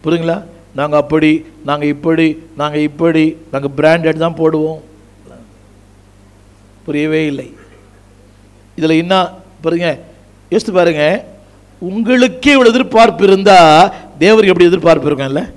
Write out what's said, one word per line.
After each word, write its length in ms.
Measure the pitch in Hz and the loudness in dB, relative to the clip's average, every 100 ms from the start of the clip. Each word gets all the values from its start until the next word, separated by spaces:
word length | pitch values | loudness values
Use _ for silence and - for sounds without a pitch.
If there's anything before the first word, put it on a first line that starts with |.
புரியுங்களா? 340 | 156 170 165 170 - - - 135 | -4 -4 -4 -6 -10 -20 -18 -8
நாங்க 160 | 147 147 | -2 -2
அப்படி, 280 | 143 156 156 156 156 - 143 | 0 0 0 0 -6 -16 -8
நாங்க 160 | 147 147 143 | -4 -4 -4
இப்படி, 320 | 165 165 160 156 - - | -2 0 -2 -4 -14 -8
நாங்க 160 | 147 151 151 | -6 -4 -6
இப்படி, 360 | 147 170 160 156 - - | -4 -2 0 -2 -4 -12
நாங்க 160 | 139 139 139 | -10 -8 -2
பிராண்டட் 440 | 156 165 165 156 165 | 0 0 -2 -2 -4
தான் 140 | 160 | -2
போடுவோம். 400 | 160 156 156 156 - - _ _ - 123 117 _ _ _ _ _ _ _ _ _ _ _ _ _ - | -2 -2 -6 -8 -18 -20 _ _ -20 -20 -20 _ _ _ _ _ _ _ _ _ _ _ _ _ -10
புரியவே 340 | 147 156 156 156 | -6 -4 -2 -4
இல்லை. 180 | 139 127 - - - _ _ _ _ _ _ _ _ _ - | -8 -12 -20 -20 -20 _ _ _ _ _ _ _ _ _ -6
இதுல 180 | 160 160 | -2 -2
என்ன 120 | 170 190 175 - - _ | 0 -2 -2 -8 -20 _
பாருங்க, 260 | 165 170 170 139 - - _ _ _ | -6 -4 -4 -6 -12 -20 _ _ _
யோசித்து 220 | 190 226 185 | -4 -2 0
பாருங்க, 260 | 170 156 151 190 - - _ _ _ _ 180 | 0 0 -2 -2 -8 -20 _ _ _ _ -10
உங்களுக்கே 640 | 202 226 254 254 - 285 277 | -6 -2 2 0 0 0 4
இவ்வளவு 180 | 240 | 4
எதிர்பார்ப்பு 500 | 240 - 220 226 160 196 | 2 0 2 2 2 2
இருந்தா 280 | 190 196 185 165 156 190 - - - | 2 6 6 6 6 4 -2 -20 -2
தேவருக்கு 320 | 170 220 202 | 2 4 2
எப்படி 160 | 175 175 | 4 2
எதிர்பார்ப்பு 380 | 180 165 160 143 | 4 2 2 0
இருக்கும்ல? 340 | 143 135 139 240 | -4 -4 -6 -8